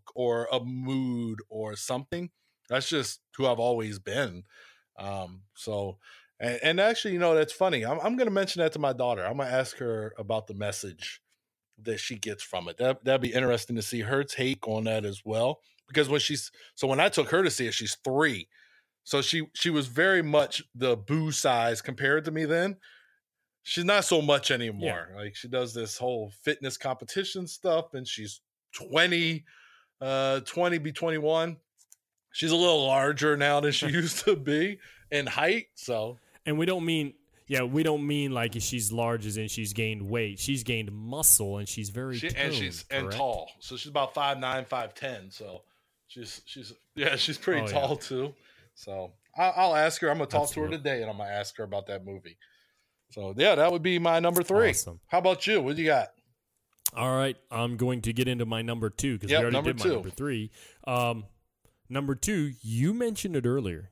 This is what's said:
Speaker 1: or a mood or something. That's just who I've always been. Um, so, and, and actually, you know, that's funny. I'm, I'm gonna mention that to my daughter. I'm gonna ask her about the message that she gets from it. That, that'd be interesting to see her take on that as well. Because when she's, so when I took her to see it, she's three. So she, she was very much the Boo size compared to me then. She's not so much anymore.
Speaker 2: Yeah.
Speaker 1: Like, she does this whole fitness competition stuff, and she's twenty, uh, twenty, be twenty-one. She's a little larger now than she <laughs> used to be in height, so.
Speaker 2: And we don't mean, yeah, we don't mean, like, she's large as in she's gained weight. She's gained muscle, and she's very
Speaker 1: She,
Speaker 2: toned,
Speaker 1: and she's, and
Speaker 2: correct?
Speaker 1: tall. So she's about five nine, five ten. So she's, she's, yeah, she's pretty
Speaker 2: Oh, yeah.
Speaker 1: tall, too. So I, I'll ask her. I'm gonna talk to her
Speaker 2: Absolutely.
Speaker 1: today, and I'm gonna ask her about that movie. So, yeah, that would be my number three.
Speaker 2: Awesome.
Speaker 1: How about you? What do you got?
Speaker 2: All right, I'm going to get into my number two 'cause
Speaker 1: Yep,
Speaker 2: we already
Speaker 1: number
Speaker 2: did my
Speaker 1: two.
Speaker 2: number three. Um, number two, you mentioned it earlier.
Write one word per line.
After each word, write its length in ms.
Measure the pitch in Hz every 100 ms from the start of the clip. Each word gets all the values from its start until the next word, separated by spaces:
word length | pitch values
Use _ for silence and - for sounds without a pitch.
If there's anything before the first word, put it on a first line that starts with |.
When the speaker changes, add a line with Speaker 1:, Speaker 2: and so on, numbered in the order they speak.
| - -
Speaker 1:
or 320 | 123 117 117
a 80 | 131
mood 800 | 120 127 127 135 127 120 117 107 -
or 260 | 110 107 104
something. 540 | - 127 139 170 175 - _ _ _
That's 220 | 127 135
just 320 | 156 120 - _ -
who 80 | 131
I've 140 | 117
always 400 | 120 120 110 101
been. 440 | 98 113 131 87 95 - - _ _ -
Um, 460 | 98 98 90 92 98
so, 460 | - - 104 101 92 - - _ _
and, 200 | 120 120
and 180 | 139 170
actually, 320 | 208 226 214
you 60 | 175
know, 160 | 175 160
that's 180 | 156
funny. 320 | - 190 151 117
I'm, 140 | 156
I'm 180 | 185 247
gonna 140 | 240
mention 300 | 196 190 175
that 120 | 160
to 60 | 156
my 120 | 143
daughter. 320 | 127 123 113
I'm 140 | 92 127
gonna 120 | 135
ask 280 | 127 127 -
her 360 | 123 113 110 -
about 300 | 104 110 107
the 80 | 101
message 680 | 104 98 101 80 - - _ _ _ _ _ _
that 160 | 110 107
she 160 | - 117
gets 260 | 107 101
from 260 | - 92 87
it. 80 | 85
That, 260 | 127 131 127
that'd 160 | 131
be 120 | 123
interesting 420 | 117 127 120 - 117
to 60 |
see 200 | 104 120
her 220 | 107 139
take 440 | 139 - 127 135 -
on 180 | 110 110
that 200 | 110 104
as 160 | 98
well. 360 | 107 110 120 151 _ _ _
Because 220 | 131 139
when 120 | 147
she's, 300 | - 143 - - -
so 140 | - 135
when 120 | 135
I 100 | 190
took 200 | - 143
her 140 | 165
to 80 | 185
see 160 | 110 120
it, 60 |
she's 220 | - 107 -
three. 440 | - 131 156 107 85 _ _ _ _ _
So 180 | - 143
she, 260 | 139 165 156
she 160 | - 175
was 180 | 151 135
very 340 | 120 185 185
much 420 | 156 147 139 - -
the 240 | 120 127 117
Boo 340 | 101 151 156
size 500 | 143 143 123 117 113
compared 440 | - 123 135 151 156
to 60 |
me 140 | 156 156
then. 320 | 165 185 196 - - _ _ _ _ _ _ -
She's 160 | -
not 220 | 175 208 196
so 160 | 170
much 300 | 147 143 -
anymore. 580 | 131 117 101 156 87 85
Speaker 2:
Yeah. 60 | 95
Speaker 1:
Like, 180 | 104 101
she 120 | 123
does 260 | 127 123
this 240 | 113 110 -
whole 340 | 127 123 104 101
fitness 340 | - 151 135 -
competition 720 | 143 131 - - 190 190 175
stuff, 480 | - 185 165 165 135
and 120 | 127
she's 340 | - 104 - _ _ _
twenty, 760 | - 98 151 180 170 165 160 - - - _ _ _
uh, 420 | 135 135 135 135
twenty, 360 | 135 - 175 170
be 140 | 151
twenty-one. 640 | 151 165 156 151 160 165 160 _ _ _ _ _ _ _
She's 200 | - 160
a 40 | 165
little 300 | 180 160 135
larger 500 | 135 139 147 151 147
now 260 | 143 147
than 100 | 147
she 160 | - 143
<laughs> 20 |
used 340 | 156 165 - -
to 100 | 180
be 420 | 135 147 185 196 - - -
in 160 | 147 135
height, 420 | 135 160 226 -
so. 460 | - - 117 110 120 _ _ -
Speaker 2:
And 140 | 151
we 80 | 170
don't 180 | 185 165
mean, 300 | 165 143 - _ _ _
yeah, 160 | 135
we 180 | 127 139
don't 240 | 160 151 143
mean, 280 | 147 143
like, 200 | 127 117 113
she's 320 | - 123 104
large 340 | 113 117 117 107
as 120 | 104
in 100 | 107
she's 260 | 117 107
gained 380 | 101 110 107 98
weight. 260 | 117 107 98
She's 260 | - 139
gained 280 | 113 117 104
muscle, 640 | 104 110 139 160 - 101 101
and 100 | 101
she's 220 | - 104
very 280 | 104 131 120
Speaker 1:
She, 120 | 160
Speaker 2:
toned, 100 | 123
Speaker 1:
and 140 | 139
she's, 320 | 147 143 - -
and 140 | 135 98
Speaker 2:
correct? 120 | 107
Speaker 1:
tall. 320 | 131 104 78 -
So 160 | - 127
she's 120 | 147
about 240 | 147 135
five 240 | 151 139 135
nine, 280 | 127 131 127
five 280 | 127 113
ten. 380 | - 139 117 95
So 320 | - 104 92 _ _ _ _ _
she's, 360 | - 87 - -
she's, 260 | - - 113 _
yeah, 220 | - 147 139
she's 240 | - 151
pretty 220 | - 165
Speaker 2:
Oh, 40 | 110
yeah. 60 |
Speaker 1:
tall, 260 | 139 139 147
too. 380 | - 131 139 143 _ _ _ _
So 380 | - 95 92 - _ -
I, 140 | 185 170
I'll 200 | 185 151
ask 260 | 156 160
her. 100 | 160
I'm 60 | 156
gonna 100 | 139
talk 220 | 151 147
to 80 | -
her 60 | 151
Speaker 2:
Absolutely. 100 | 160
Speaker 1:
today, 240 | 143 131
and 80 | 110
I'm 80 | 101
gonna 140 | 101
ask 260 | 101 101 -
her 60 |
about 240 | 107 101 98
that 180 | 98 95
movie. 320 | 98 82 - _ _ _ _ _ _ _ -
So, 180 | 95 101
yeah, 180 | 180 165
that 160 | 160
would 100 | 175
be 160 | 165 175
my 220 | 170 165
number 240 | 170 175
three. 280 | 175 196 226
Speaker 2:
Awesome. 280 | - - 85 _
Speaker 1:
How 120 | 175
about 280 | 180 185 -
you? 140 | 214
What 160 | 135 151
do 40 |
you 60 | 156
got? 220 | 139 101 _ _ _ _ _ _ _ -
Speaker 2:
All 220 | - 123 131
right, 220 | 135 131 _
I'm 280 | 117 120 120
going 240 | 123 127
to 100 | 113
get 140 | 117 127
into 180 | 123 117
my 160 | 113
number 280 | 117 117 110
two 280 | - 139 113
'cause 120 | 101
Speaker 1:
Yep, 100 | 151
Speaker 2:
we 20 |
already 100 | 120 131
Speaker 1:
number 140 | 151
Speaker 2:
did 80 | 127
my 40 | 143
Speaker 1:
two. 80 |
Speaker 2:
number 160 | 131 92
three. 420 | - 143 120 107 - - _ -
Um, 400 | 123 120 113 104 _ _ _ _ _ _
number 240 | 131 139
two, 380 | 135 - 208 147 123
you 320 | 110 113 147
mentioned 440 | 226 240 208 202 156
it 80 | 120
earlier. 440 | 131 104 82 92